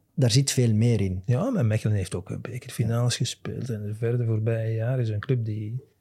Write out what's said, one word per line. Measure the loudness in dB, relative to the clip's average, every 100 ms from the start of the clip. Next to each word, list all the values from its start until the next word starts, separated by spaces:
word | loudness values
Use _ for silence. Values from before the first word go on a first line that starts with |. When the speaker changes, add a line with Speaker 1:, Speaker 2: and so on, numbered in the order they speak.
| _ 2
Speaker 1:
daar | 4
zit | 4 4
veel | 4 4
meer | 4 4 4
in. | 2 0 0
Speaker 2:
Ja, | 0 0
maar | 2 2
Mechelen | 2 2 0
heeft | -2 -6
ook | -8 -10
bekerfinales | -10 -10 -8 -2 0 2 0 0
Speaker 1:
Ja. | -2
Speaker 2:
gespeeld. | -4 -8 -6 -6
En | -6 -6 -4
verder | -2 0 0
voorbije | 0 0 0 -2 -2
jaren | 0 0
is | 0
een | -2
club | 0 0 0
die | -4 -6 -8 -10 _